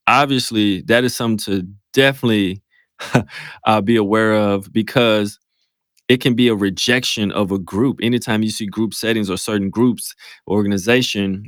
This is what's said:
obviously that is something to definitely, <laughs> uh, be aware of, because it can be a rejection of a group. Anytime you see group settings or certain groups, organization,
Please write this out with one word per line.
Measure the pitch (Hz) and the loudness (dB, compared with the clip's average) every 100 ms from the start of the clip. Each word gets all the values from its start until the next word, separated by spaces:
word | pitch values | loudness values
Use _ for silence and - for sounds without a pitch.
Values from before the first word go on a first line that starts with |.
| - | 2
obviously | 123 143 131 - 110 104 92 | 2 4 0 -2 0 0 0
that | - 117 | 2 2
is | 123 - | 2 -2
something | 117 110 - | -2 -2 -2
to | 98 90 101 _ | -4 -4 -12 _
definitely, | - 135 135 120 107 95 92 _ _ _ - - | 2 2 2 0 2 0 -4 _ _ _ -18 -2
<laughs> | 127 - - - - | -2 -2 -12 -18 -6
uh, | - 110 | 0 0
be | 101 117 | 2 2
aware | 101 110 110 | 2 2 2
of, | 107 104 101 98 | 2 2 0 -2
because | - 107 135 117 107 104 - _ _ _ _ _ _ - | -4 0 2 2 2 0 -6 _ _ _ _ _ _ 0
it | 127 | 2
can | 135 | 2
be | 117 120 | 2 2
a | |
rejection | 107 98 87 - 123 127 - 101 | 2 0 -2 -2 -2 -2 -4 -4
of | - 98 | -2 -2
a | 95 | -2
group. | 87 98 131 104 | -4 -2 -2 0
Anytime | 117 120 110 107 | -2 -2 -2 -2
you | 110 | -2
see | - 104 | -4 -8
group | 101 110 | -4 -4
settings | - 113 113 98 | -4 -2 -2 -2
or | 90 | -4
certain | - 104 98 | -2 -2 -2
groups, | 104 123 107 - - - - - | 2 2 0 -8 -16 -20 -16 -4
organization, | 101 101 101 95 123 123 104 98 95 | -2 0 0 2 0 0 -2 -2 -4